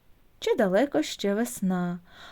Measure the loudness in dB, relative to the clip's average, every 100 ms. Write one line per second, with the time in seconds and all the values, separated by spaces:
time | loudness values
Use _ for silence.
0 | -20 -20 _ _ 0 2 4 4 2 0
1 | -4 -4 -2 0 -2 -2 -2 0 -2 -6
2 | -10 -20 -20